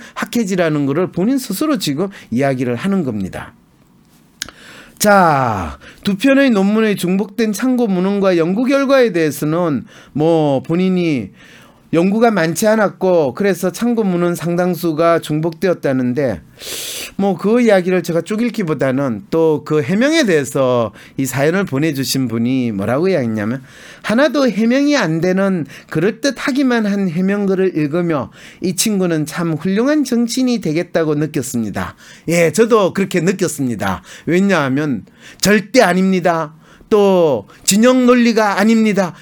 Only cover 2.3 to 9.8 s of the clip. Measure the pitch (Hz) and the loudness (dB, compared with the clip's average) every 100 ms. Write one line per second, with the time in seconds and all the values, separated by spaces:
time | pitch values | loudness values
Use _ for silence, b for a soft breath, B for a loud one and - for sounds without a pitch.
2.3 | 117 139 127 123 120 180 196 135 107 92 | -2 0 0 -2 -4 -2 -2 -2 -4 -6
3.3 | 76 - - _ _ _ _ _ _ _ | -8 -14 -20 _ _ _ _ _ _ _
4.3 | _ B B B B B - 208 196 170 | _ B B B B B -2 4 6 6
5.3 | 139 123 101 80 - B B - 196 277 | 4 0 -2 -6 -10 B B -4 0 2
6.3 | 269 277 202 196 220 220 202 175 190 220 | 4 4 2 2 2 0 0 -2 -2 -2
7.3 | - 220 202 262 247 233 180 185 202 190 | -4 -4 -2 -2 0 0 0 0 0 2
8.3 | 170 160 196 254 277 269 269 233 170 156 | 2 0 0 0 0 2 2 2 0 -2
9.3 | 131 151 165 170 120 | -2 -2 -2 -2 -4